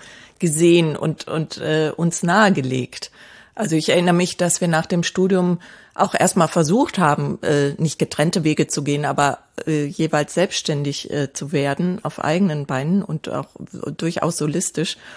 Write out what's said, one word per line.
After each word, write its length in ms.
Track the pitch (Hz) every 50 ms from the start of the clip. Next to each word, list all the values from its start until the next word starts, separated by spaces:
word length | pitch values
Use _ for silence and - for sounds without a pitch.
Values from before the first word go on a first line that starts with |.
| - - - - - - _ -
gesehen 560 | - 170 147 156 170 170 170 170 165 156 147
und, 320 | - - 160 156 - -
und, 320 | - - 160 156 - - -
äh, 320 | - - 156 156 156 151 -
uns 260 | - 170 170 170 - -
nahegelegt. 880 | 170 175 214 220 196 196 147 131 127 127 131 123 - - - - - - - - - - - - - _
Also 180 | - - - 160
ich 140 | 156 151 -
erinnere 260 | 135 180 175 180 175
mich, 220 | 175 180 175 -
dass 240 | - 180 175 - -
wir 80 | 185 170
nach 180 | 160 156 165
dem 160 | - 180 175 165
Studium 580 | - - 185 185 185 196 185 180 180 175 170 - - - - - - _
auch 200 | - 190 185 - -
erstmal 300 | - 185 - 190 165 156
versucht 500 | - 180 160 143 185 247 294 - - 196
haben, 420 | 175 147 147 147 143 143 147 - -
äh, 320 | - 151 143 143 143 143 -
nicht 220 | 160 151 - -
getrennte 420 | 165 - - - 151 170 - 196 151
Wege 240 | 156 151 - 147
zu 160 | - - 156 143
gehen, 220 | 143 143 143 147
aber, 340 | 139 139 143 143 139 - - - _ _ - -
äh, 200 | 160 156 151 147
jeweils 500 | 143 175 - 160 160 - 151 151 - -
selbstständig, 760 | 170 180 190 - - - - 156 143 143 143 139 - - - -
äh, 200 | 147 139 135 -
zu 200 | - - 143 170
werden 520 | 147 139 139 139 - 175 180 180 - -
auf 140 | 156 - - -
eigenen 440 | 147 156 180 202 180 151 147 139
Beinen 360 | - 143 127 139 156 185 202 -
und 260 | - 156 151 - -
auch 180 | - 143 139 - - - - - - - - - 151
durchaus 400 | - 170 165 170 - - 160 170
solistisch. 600 | - 151 151 143 170 - - - - 160 - - - - - -